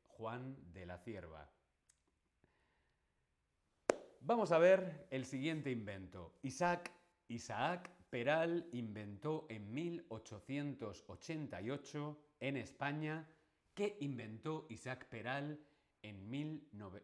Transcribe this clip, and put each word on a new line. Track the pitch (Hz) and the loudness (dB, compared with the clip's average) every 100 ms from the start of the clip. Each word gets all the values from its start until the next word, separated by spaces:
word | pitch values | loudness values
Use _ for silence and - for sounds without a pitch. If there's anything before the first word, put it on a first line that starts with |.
| _ | _
Juan | - 110 123 131 135 87 | -8 -6 -4 -6 -10 -12
de | 90 90 | -12 -8
la | 90 | -8
Cierva. | - 101 85 78 71 - _ _ _ - _ _ _ _ _ _ _ _ _ _ _ _ _ _ _ _ _ _ - - - - | -6 -8 -8 -12 -16 -20 _ _ _ -20 _ _ _ _ _ _ _ _ _ _ _ _ _ _ _ _ _ _ 4 4 -4 -8
Vamos | 143 233 180 | 2 4 8
a | 165 | 10
ver | 175 190 180 151 - | 12 10 6 -6 -4
el | 131 | -2
siguiente | 127 131 151 156 139 | -2 -2 0 0 0
invento. | 120 104 98 90 92 82 - | -2 -2 -6 -8 -10 -12 -8
Isaac, | 131 - 175 175 175 - - _ _ | -8 2 4 4 -2 -14 -20 _ _
Isaac | 117 - 107 143 175 180 - - | -8 -4 0 0 0 -6 -16 -6
Peral | 120 131 156 170 170 170 | 0 4 4 4 2 0
inventó | 123 110 104 104 101 147 156 - | -4 -4 -4 -8 -4 -2 -2 -4
en | 110 101 | -8 -6
mil | 127 170 170 - | -4 -2 -4 -6
ochocientos | 110 - 104 - 139 147 131 110 90 - | -10 -8 -12 -6 -2 -2 -2 -6 -6 -12
ochenta | 92 - 160 143 90 | -12 -6 -4 -4 -4
y | 107 | -4
ocho | 139 - 151 151 147 - _ | -4 -4 -4 -4 -6 -14 _
en | 127 135 | -2 -2
España. | 110 - 139 151 156 160 156 - _ _ _ | -4 -2 -2 0 -2 -2 -6 -18 _ _ _
¿Qué | - 202 202 | -2 -2 0
inventó | 143 123 107 110 156 156 156 | -2 -2 -6 -6 -2 -4 -4
Isaac | 113 127 127 - | -8 -6 -6 -6
Peral | 113 110 139 147 151 - _ _ _ | -6 -2 -2 -2 -6 -10 _ _ _
en | - 98 101 | -12 -10 -6
mil | 135 151 156 - 104 98 101 | -4 -4 -6 -8 -12 -10 -12